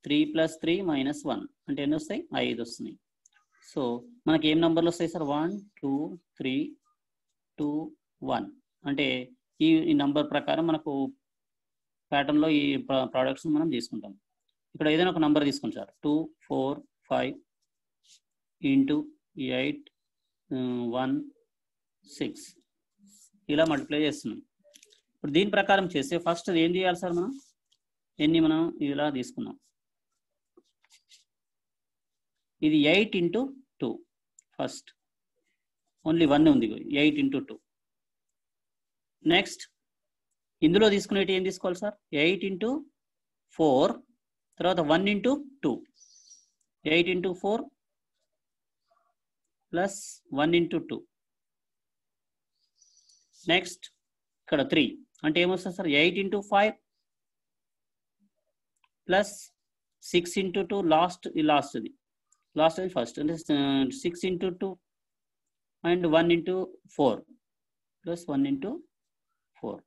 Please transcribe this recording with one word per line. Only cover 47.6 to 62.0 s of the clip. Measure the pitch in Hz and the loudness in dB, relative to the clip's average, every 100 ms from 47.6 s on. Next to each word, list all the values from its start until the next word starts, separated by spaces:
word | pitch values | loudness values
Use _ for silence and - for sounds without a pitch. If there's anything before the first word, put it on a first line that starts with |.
| - _ _ _ _ _ _ _ _ _ _ _ _ _ _ _ _ _ _ _ _ | -6 _ _ _ _ _ _ _ _ _ _ _ _ _ _ _ _ _ _ _ _
ప్లస్ | 170 196 - - - _ 135 | -4 -2 -4 -16 -20 _ -2
వన్ | 156 170 | 2 2
ఇంటూ | 165 165 - | 2 -4 -6
టూ. | - - _ _ _ _ _ _ _ _ _ _ _ _ _ _ _ _ _ _ _ _ _ _ _ - | -12 -12 _ _ _ _ _ _ _ _ _ _ _ _ _ _ _ _ _ _ _ _ _ _ _ 0
Next | 180 180 - - _ _ _ _ _ | 0 0 -16 -20 _ _ _ _ _
ఇక్కడ | - 151 131 | -2 0 2
త్రీ | 160 117 - - _ | 2 0 -4 -20 _
అంటే | 151 156 | -2 2
ఏమొస్తుంది | 180 185 190 180 | 0 0 -6 -6
సార్? | 175 143 | 0 4
ఎయిట్ | 165 185 | 4 2
ఇంటూ | 196 202 196 | -4 -4 0
ఫైవ్ | 202 214 - _ _ _ _ _ _ _ _ _ _ _ _ _ _ 202 _ _ _ _ _ _ _ - | 2 2 -2 _ _ _ _ _ _ _ _ _ _ _ _ _ _ _ _ _ _ _ _ _ _ 0
ప్లస్ | 185 202 - - _ _ _ _ _ - | 0 0 -8 -20 _ _ _ _ _ -2
సిక్స్ | 175 175 - | -2 0 -4
ఇంటూ | 190 196 180 | -4 -4 -4
టూ, | 202 170 | -2 2
last, | 156 180 - - - | 2 2 -4 -8 -2
ఈ | 156 | 2
లాస్ట్ది, | 143 135 120 107 - | 2 0 -10 -12 -16